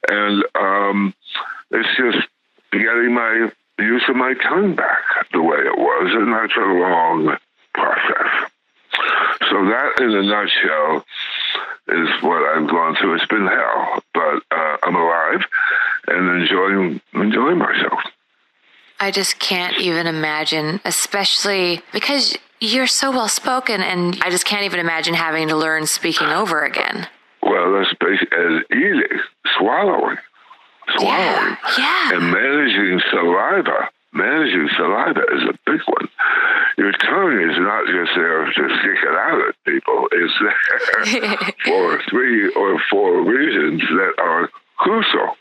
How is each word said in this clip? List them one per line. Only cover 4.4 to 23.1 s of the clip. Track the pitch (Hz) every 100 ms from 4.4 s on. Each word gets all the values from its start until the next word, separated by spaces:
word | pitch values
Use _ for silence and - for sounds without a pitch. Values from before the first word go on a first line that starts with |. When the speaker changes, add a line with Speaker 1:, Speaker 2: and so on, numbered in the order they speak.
Speaker 1:
tongue | - 160 202 156
back | - - - - -
the | 87
way | 82 73
it | 67 -
was. | - 67 90 113
And | 104
that's | 110 107 120
a |
long | 98 90 90 87 85 82 78 69 _ _ _ -
process. | - - - - - - - _ _ _ _ - - - - - -
So | 101 98
that, | 117 143 -
in | 123
a | 104
nutshell, | 98 104 98 - 78 78 76 78 - - - - - - - - -
is | 85 82 78
what | 76 85 73 80
I've | 76
gone | 85 82 76
through. | 95 85
It's | -
been | 107 95
hell, | 123 64 55 - - _ -
but, | 78 73 -
uh, | 82 78 73
I'm | 87 82
alive | 82 82 80 170 190 - - - - - -
and | 87 92 90
enjoying, | 82 92 95 98 90 69 _
enjoying | - 104 107 135 175
myself. | - - - - - _ _ _ _ _ _ - - -
Speaker 2:
I | 196
just | 190 190 -
can't | - 185 180 180
even | 180 165 170
imagine, | 160 156 151 156 160 151 185 -
especially | 160 - 202 190 - 196 196 180 170 -
because | 214 - 285 - - _ _
you're | 220 247 247
so | - 269